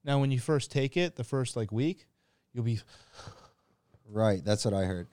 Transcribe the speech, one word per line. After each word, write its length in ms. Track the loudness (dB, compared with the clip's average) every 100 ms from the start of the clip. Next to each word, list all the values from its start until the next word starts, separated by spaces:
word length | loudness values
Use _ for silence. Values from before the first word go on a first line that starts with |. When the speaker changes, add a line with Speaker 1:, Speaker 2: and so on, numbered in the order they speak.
Speaker 1:
Now, 160 | 0 2
when 120 | 2
you 80 | 2
first 320 | 2 0 0
take 240 | 0 0 0
it, 180 | -2 -2
the 80 |
first, 320 | -4 -2 -2 -4
like, 160 | -2
week, 340 | 0 0 -2 _ _ _ _ _
you'll 100 | -4
be 160 | -2 -2 -6 -20 -20 -20 -20 -20 -20 _ _ _ _ _ -8
Speaker 2:
Right, 300 | 2 2 2
that's 220 | 2 0 2
what 80 |
I 100 | 0
heard. 240 | 0 -2 -4